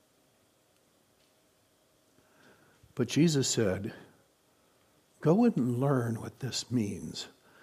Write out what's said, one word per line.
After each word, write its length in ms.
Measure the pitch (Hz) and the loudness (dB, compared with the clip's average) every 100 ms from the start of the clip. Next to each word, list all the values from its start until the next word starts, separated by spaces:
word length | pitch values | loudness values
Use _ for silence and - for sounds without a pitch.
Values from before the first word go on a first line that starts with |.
| _ _ _ _ _ _ _ _ _ _ _ _ _ _ _ _ _ _ _ _ _ _ _ _ - _ _ _ _ | _ _ _ _ _ _ _ _ _ _ _ _ _ _ _ _ _ _ _ _ _ _ _ _ -20 _ _ _ _
But 160 | - 120 | -4 0
Jesus 380 | 131 165 143 123 | 4 4 4 0
said, 460 | - 104 92 101 - - _ _ _ _ _ _ _ _ _ _ _ | 0 0 -2 -6 -12 -20 _ _ _ _ _ _ _ _ _ _ _
"Go 240 | 147 190 | 2 4
and 360 | 240 170 123 123 | 4 2 0 0
learn 420 | 139 135 117 107 | 2 2 0 -4
what 180 | 92 - | -8 -10
this 320 | 123 - - | -8 -8 -4
means. 560 | 123 98 90 - - - - _ - | -2 -2 -6 -10 -12 -14 -18 _ -20